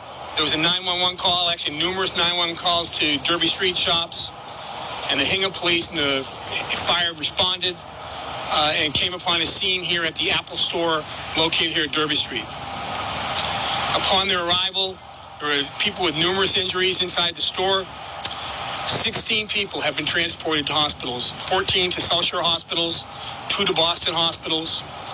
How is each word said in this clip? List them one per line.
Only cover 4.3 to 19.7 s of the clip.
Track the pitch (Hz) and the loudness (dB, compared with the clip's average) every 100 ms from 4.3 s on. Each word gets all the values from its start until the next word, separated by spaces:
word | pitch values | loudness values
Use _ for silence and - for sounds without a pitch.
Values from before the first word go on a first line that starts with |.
| - - - - - - - - | -4 -12 -12 -10 -8 -8 -6 -2
and | 143 | 0
the | 135 | 2
Hingham | 190 190 | 2 0
Police | - 170 170 165 | 0 2 2 2
and | 165 | 0
the | 143 135 135 | 2 2 0
f-, | - - - - - - | -2 -2 -4 -2 0 2
fire | 175 175 | 2 0
responded, | 160 147 - 185 180 180 175 - - - - - - - | 0 -2 0 0 0 -2 -4 -8 -12 -10 -8 -8 -6 -2
uh, | 160 151 156 | 2 4 4
and | 214 | 2
came | - 190 | 2 0
upon | 180 175 170 | -2 0 2
a | 160 | 2
scene | - 196 185 | 2 2 0
here | 170 175 | 0 0
at | 165 156 | 0 0
the | 170 | 0
Apple | 165 165 165 | 0 0 0
Store | - 180 170 160 151 - - 160 | 0 2 2 0 -2 -8 -4 2
located | 165 - 170 | 2 2 2
here | 165 | 0
at | 147 | 0
Derby | 147 151 147 | 0 2 2
Street. | - 120 - - - - - - - - - - - - - - - 160 | 0 -4 -6 -8 -8 -6 -6 -4 -4 -4 -2 -2 -2 -2 -2 -2 0 0
Upon | 165 196 190 | 2 2 2
their | 185 | 2
arrival, | 170 180 180 180 190 185 - - - - | 2 2 2 0 -2 -4 -14 -18 -16 -6
there | 147 | -2
were | 143 139 - | 0 0 -2
people | 208 196 | -2 0
with | 180 147 | 0 2
numerous | 170 190 190 196 | 2 4 4 2
injuries | 185 185 185 180 | 0 2 2 2
inside | 180 180 170 165 | 2 2 0 0
the | |
store. | - - 185 196 185 - - - - - - - - - - | -2 2 2 2 0 -8 -10 -6 -6 -6 -8 -6 -6 -4 0
Sixteen | - 226 208 - 220 214 | 2 2 0 0 0 0
people | - - | -2 -2